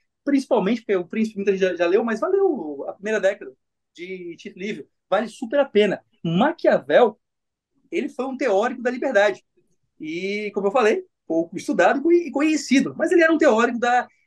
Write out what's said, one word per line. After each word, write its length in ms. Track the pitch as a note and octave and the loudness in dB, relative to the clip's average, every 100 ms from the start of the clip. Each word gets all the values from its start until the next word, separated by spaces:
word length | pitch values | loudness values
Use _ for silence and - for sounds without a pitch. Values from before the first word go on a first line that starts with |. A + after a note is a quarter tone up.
| _ _ | _ _
principalmente, 560 | C#4+ C#4 - B3 F#3+ A#3+ | -2 -2 0 0 0 -2
porque 140 | - F#3+ | -2 -4
o 100 | F3 | -4
Príncipe 300 | G#3+ A3 G3 | -4 -4 -4
muita 160 | G3 | -2
gente 80 | F#3+ | 0
já, 140 | F#3 E3+ | 0 0
já 100 | F3 | 0
leu, 180 | G3+ | 0
mas 160 | A#3 A3 | 0 -2
valeu 640 | E4+ G4 G4 C4 D3+ C#3 D#3 | 0 2 0 -2 -6 -10 -12
a 40 | |
primeira 280 | - G3 G#3+ | -10 -4 0
década 320 | F#3+ - C3+ B2+ _ _ _ | 0 -2 -10 -20 _ _ _
de 420 | - F3+ F#3 F3 E3 | -18 -14 -12 -14 -14
Tito 220 | - - | -16 -10
Livio, 300 | G3 E3+ - _ - | -10 -10 -14 _ -4
vale 180 | G3 A3+ | -4 -4
super 300 | - A#3 C#4+ | -10 -4 -2
a 40 | |
pena. 360 | C#4 G3+ G#3 - _ _ | 0 2 2 0 _ _
Maquiavel, 960 | E3 E3+ C#4 E4+ D#4+ G#3+ C3 E3+ A#3 - _ _ _ _ _ _ - | -2 0 0 0 0 0 4 4 4 0 _ _ _ _ _ _ -8
ele 180 | E3+ C#4 | -6 -6
foi 180 | - C4 | -6 -8
um 100 | C4 | -4
teórico 460 | C4+ G3 A#3+ A#3+ | 0 0 0 -2
da 80 | A#3+ | -6
liberdade 540 | B3+ D4+ G#3+ G#3 - _ _ _ _ _ - | -4 0 2 2 0 _ _ _ _ _ -16
e, 500 | D#3 E3+ F#3+ G#3 G#3 | -10 -8 -6 -6 -6
como 140 | G3+ G3 | -4 -2
eu 40 | |
falei, 320 | B3+ A3 F#4 - _ - | 2 2 0 -4 _ -6
pouco 300 | E3 E3 F3 | -4 -4 -6
estudado 420 | - F#3 F#3 C#4 | -4 2 2 2
e 20 | |
conhe-, 260 | D#4 F4 E4 | 2 2 2
e 20 | |
conhecido, 640 | C#4 D#4 D4+ - B3+ D3 - | -2 0 -2 2 2 0 -2
mas 160 | E4 | 2
ele 100 | F4 | 4
era 100 | D#4+ | 4
um 60 | D#4+ | 4
teórico 400 | D#4 A3 A#3+ A#3+ | 4 4 2 0
da, 300 | A#3+ B3 A#3+ _ | 0 0 -2 _